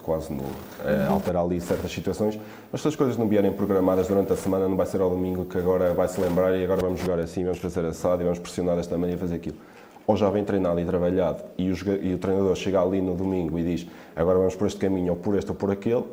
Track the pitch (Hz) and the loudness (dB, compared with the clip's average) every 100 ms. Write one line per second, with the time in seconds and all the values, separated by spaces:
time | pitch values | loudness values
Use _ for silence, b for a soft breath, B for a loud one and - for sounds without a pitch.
0 | - 80 76 71 67 67 - - - 104 | -4 -4 -4 -6 -6 -10 -14 -8 -2 0
1 | - - - 87 87 87 85 90 90 - | 2 0 0 0 0 -2 -2 -2 -2 -4
2 | 92 92 107 107 B B B 135 156 151 | -4 -2 -2 -2 B B B -4 -2 0
3 | 135 113 110 104 98 92 101 95 92 92 | 0 2 2 4 4 2 2 4 4 4
4 | 90 98 90 90 95 95 95 95 87 98 | 4 2 2 0 2 2 2 2 0 2
5 | 92 90 92 90 87 92 87 92 90 87 | 2 2 0 -2 -2 0 2 4 4 2
6 | 90 - 90 87 92 92 90 95 90 90 | 0 0 2 4 4 2 2 2 0 0
7 | 90 87 82 - 90 87 90 90 82 82 | 0 0 -2 -2 -2 -2 -4 -2 -2 0
8 | 92 90 87 87 - - 87 87 85 85 | 0 2 0 -2 -4 -4 0 0 -2 -2
9 | 87 87 90 82 80 76 B B B B | -2 -2 -4 -4 -6 -10 B B B B
10 | - 101 101 101 101 98 90 87 85 90 | 0 2 2 2 0 0 2 0 0 0
11 | 87 92 85 71 - - 92 90 95 98 | 2 2 0 -2 -8 -4 -2 -2 -2 -2
12 | 90 90 98 95 98 87 - 92 90 95 | -2 -2 0 2 2 2 2 2 2 2
13 | 92 87 95 92 80 85 85 82 87 B | 0 -2 -2 0 -2 -2 -2 -2 -6 B
14 | B - 85 92 92 - 101 - 98 95 | B -2 2 2 2 0 -2 -2 -2 0
15 | 90 87 107 98 - 87 98 98 113 120 | -2 -2 -2 -2 -2 -4 -2 -2 0 -2
16 | - | -2